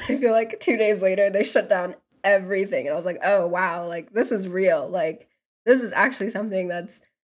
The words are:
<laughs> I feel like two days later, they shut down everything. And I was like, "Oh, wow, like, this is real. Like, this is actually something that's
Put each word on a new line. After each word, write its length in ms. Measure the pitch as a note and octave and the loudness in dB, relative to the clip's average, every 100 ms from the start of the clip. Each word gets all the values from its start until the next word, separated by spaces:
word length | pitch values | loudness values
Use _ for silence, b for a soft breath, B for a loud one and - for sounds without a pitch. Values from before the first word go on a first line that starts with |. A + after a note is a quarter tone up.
<laughs> 60 | - | 0
I 80 | C4+ | 0
feel 160 | A#3+ | 2
like 260 | A3+ A3+ - | 2 0 -2
two 160 | - A3+ | 0 2
days 260 | G#3+ G3+ | 2 2
later, 280 | F#3+ F#3 G3+ | 2 2 2
they 160 | G3 G3+ | 2 0
shut 240 | - - | 0 2
down 260 | F#3 F3+ - _ _ | 0 0 -8 _ _
everything. 680 | F#3+ G3 F#3 G3 G3 C3 C3 | 2 2 2 -2 -2 -2 -2
And 60 | |
I 40 | D3+ | -4
was 80 | F3 | -4
like, 140 | E3+ | -2
"Oh, 240 | F3 G3+ F3 | 2 2 2
wow, 400 | F3+ F#3 E3+ F3 | 0 -2 -2 -6
like, 240 | E3+ E3 | -8 -6
this 180 | G#3 B3 | -2 -2
is 160 | G#3+ F#3+ | -2 -2
real. 440 | F3+ F#3+ D#3+ C3 | 0 2 2 -2
Like, 400 | F#3 D#3+ D#3+ _ _ _ _ A3+ | -2 -2 -4 _ _ _ _ 2
this 160 | C4 | 2
is 120 | A3+ | 2
actually 380 | - A3+ C4 G#3 | 2 0 0 -6
something 360 | A3 A3 F#3+ F3+ | -4 -4 -4 -4
that's 320 | F3 F3+ - _ _ | -6 -8 -16 _ _